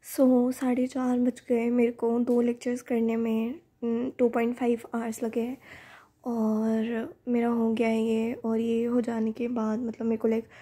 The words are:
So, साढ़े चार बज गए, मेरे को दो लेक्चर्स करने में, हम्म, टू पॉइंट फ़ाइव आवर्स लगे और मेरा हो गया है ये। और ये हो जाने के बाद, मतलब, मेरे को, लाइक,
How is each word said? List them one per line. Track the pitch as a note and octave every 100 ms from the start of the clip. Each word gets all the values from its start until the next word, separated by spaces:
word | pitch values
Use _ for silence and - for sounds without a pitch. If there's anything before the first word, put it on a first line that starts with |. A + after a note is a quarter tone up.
| - -
So, | C4 B3+ B3
साढ़े | B3+ C4 B3 B3+
चार | C4 B3+ B3
बज | B3 A#3+ -
गए, | A#3+ A#3
मेरे | A#3+ A#3
को | A#3+ A#3 A#3
दो | A#3+ A#3+
लेक्चर्स | A#3+ A#3+ - B3
करने | - A#3 A3+ A3+
में, | A3+ A3+ A3+ D#4+ _ _
हम्म, | A#3 A#3 C4 -
टू | A#3+
पॉइंट | A#3 A#3 A#3+
फ़ाइव | B3 A#3 - A#3
आवर्स | A3+ A3
लगे | A3+ A3+ A3+ C4 - - - - - _ B3+
और | A#3 A3 G#3+ A3 A3 A3 A#3 A#3 - -
मेरा | A#3+ A#3
हो | A#3 A3+
गया | A3+ A3+
है | A3+
ये। | A3+ A3+ A3+
और | A#3+ A3+ A3+
ये | A#3 A3+ A#3
हो | B3
जाने | A#3 A3+ A3
के | A3 A#3+
बाद, | A#3+ A3 G#3+
मतलब, | A#3+ A3+ A3+
मेरे | A3+
को, | A#3
लाइक, | A3+ A3+ -